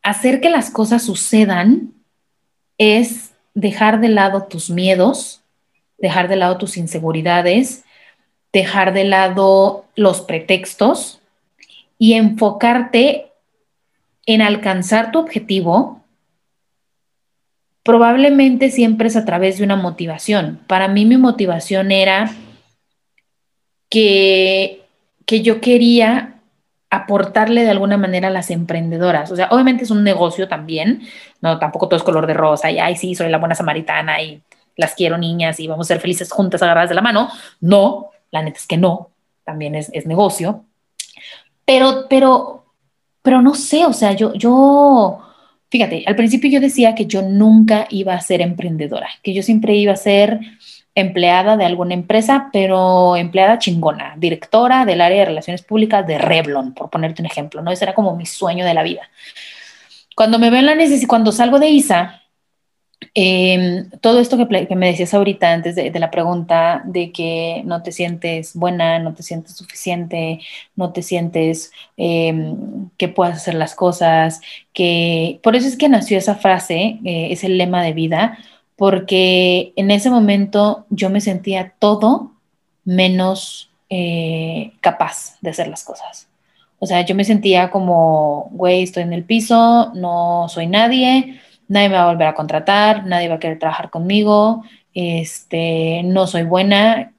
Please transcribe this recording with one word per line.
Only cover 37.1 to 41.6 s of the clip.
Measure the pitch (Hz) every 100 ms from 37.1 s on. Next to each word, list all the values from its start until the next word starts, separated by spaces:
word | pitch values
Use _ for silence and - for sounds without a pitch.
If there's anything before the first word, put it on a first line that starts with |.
| 214 233 - - _
No, | 170 202 190 - - _ _
la | 156
neta | 160 -
es | -
que | 165
no, | 180 180 185 _ _ _
también | - 156 147
es, | 151 147
es | 160 151
negocio. | 165 202 196 170 214 _ _ _ _ - _ - - _ _